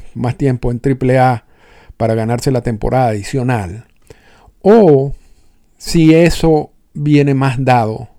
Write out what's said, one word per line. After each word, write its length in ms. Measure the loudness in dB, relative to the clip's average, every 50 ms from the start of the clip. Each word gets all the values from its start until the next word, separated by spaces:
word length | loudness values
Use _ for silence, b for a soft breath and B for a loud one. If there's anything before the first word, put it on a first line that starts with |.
| -8 -12 -10
más 220 | -6 -6 -6 -4
tiempo 360 | -2 -2 -2 -2 -2 -4 -6
en 80 | -6 -4
triple 400 | -4 -4 -4 -2 0 0 2 2
A 260 | 2 2 0 -2 b b b b b b b b b b b -6
para 180 | -4 -2 -2
ganarse 360 | -2 -2 -4 -4 -4 -2 -2
la 100 | -4 -2
temporada 480 | -4 -4 -6 -4 -4 -2 -2 0 0 0
adicional, 760 | -2 -4 -8 -8 -6 -6 -4 -4 -4 -4 -6 -8 -12 -14 -18 _ _ _ b b b b b b b b b b b _
o 520 | 2 4 4 6 6 6 4 4 2 -2 -6 -10 _ _ _ _ _ _ _ _ _ _ _ _
si 360 | -10 -4 0 2 4 6 6
eso 580 | 6 4 2 2 0 0 0 0 0 -2 -6 _ _ _ _ _
viene 400 | -8 -2 0 2 2 2 2 0
más 300 | 0 -2 -2 -2 -2 0
dado 460 | 0 2 2 0 -2 -4 -8 -12 -16 _